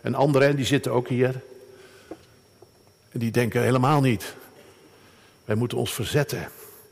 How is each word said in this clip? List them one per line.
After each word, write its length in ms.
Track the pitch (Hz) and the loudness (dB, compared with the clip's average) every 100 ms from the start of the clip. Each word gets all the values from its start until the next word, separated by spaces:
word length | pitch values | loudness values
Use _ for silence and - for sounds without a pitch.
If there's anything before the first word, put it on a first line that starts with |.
En 140 | - | -4
anderen, 340 | 123 139 139 139 | 0 2 4 4
en 80 | 143 | 2
die 80 | |
zitten 280 | 117 139 123 | 0 0 0
ook 160 | 123 123 | -2 -2
hier. 320 | 123 127 131 - - - - - - - - _ _ _ _ - _ _ _ _ | 0 0 -2 -12 -20 -20 -20 -20 -20 -20 -20 _ _ _ _ -20 _ _ _ _
En 100 | 123 | -6
die 120 | 117 | -2
denken: 320 | 110 120 120 | 0 0 0
"Helemaal 380 | 113 127 127 147 | 2 2 4 4
niet. 340 | 131 107 - - - - - - - - - - - _ | 4 0 -4 -16 -20 -20 -20 -20 -20 -20 -20 -20 -20 _
Wij 120 | - 107 | -6 -2
moeten 220 | 120 123 | -2 -2
ons 160 | 117 | -4
verzetten." 540 | - 101 147 143 - 165 - - - - | -4 -2 -2 -2 -6 -10 -16 -20 -20 -20